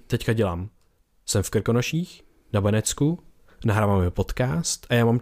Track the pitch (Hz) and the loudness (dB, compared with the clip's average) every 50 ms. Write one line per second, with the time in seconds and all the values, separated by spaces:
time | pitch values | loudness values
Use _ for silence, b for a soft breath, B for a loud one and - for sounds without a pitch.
0 | - - 123 113 - - 113 110 104 92 85 85 92 107 - _ _ _ _ _ | -6 -4 -4 -2 0 0 0 0 0 0 -2 -4 -8 -10 -14 _ _ _ _ _
1 | _ _ _ _ _ - - 104 92 - - 107 - - 117 123 127 - 160 160 | _ _ _ _ _ -2 -2 -2 0 0 -2 -2 0 2 0 0 0 -2 -2 -4
2 | 180 - - - - _ _ _ _ _ - 101 98 104 107 110 - - - - | -4 -6 -10 -20 -20 _ _ _ _ _ -2 0 2 2 2 0 0 -2 -2 0
3 | 143 151 175 - - - - _ _ b b b b 110 101 110 104 101 101 95 | 0 0 0 -2 -8 -16 -20 _ _ b b b b 0 2 2 2 4 4 2
4 | 87 87 - - 95 - - - 127 127 151 170 165 - - - - - 123 120 | 2 2 0 -2 -4 -2 -2 -2 -2 -2 -2 -2 -4 -4 -6 -8 -4 0 2 2
5 | 117 117 117 120 | 4 4 2 0